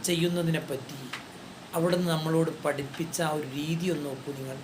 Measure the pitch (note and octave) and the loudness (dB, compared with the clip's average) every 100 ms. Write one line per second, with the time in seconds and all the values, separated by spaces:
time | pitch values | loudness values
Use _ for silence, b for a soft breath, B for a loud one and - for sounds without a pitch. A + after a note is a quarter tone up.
0 | - E3+ F3 F3 E3 D#3 - - - - | 2 4 4 4 2 2 0 -6 -6 -10
1 | B2+ - - - - - - E3 E3+ F3+ | -10 -10 -10 -14 -14 -14 -4 2 4 4
2 | F3 D#3+ D#3 D#3+ D#3+ D#3 D3+ C#3 C#3 - | 4 2 4 4 4 2 0 0 -4 -4
3 | D#3+ - D#3+ D3+ C3 C3+ D#3 E3 F3+ D#3 | -4 0 0 0 -2 -4 0 0 2 0
4 | C#3+ C3+ C#3 C3+ C3 C3 | -2 -6 -6 -6 -6 -8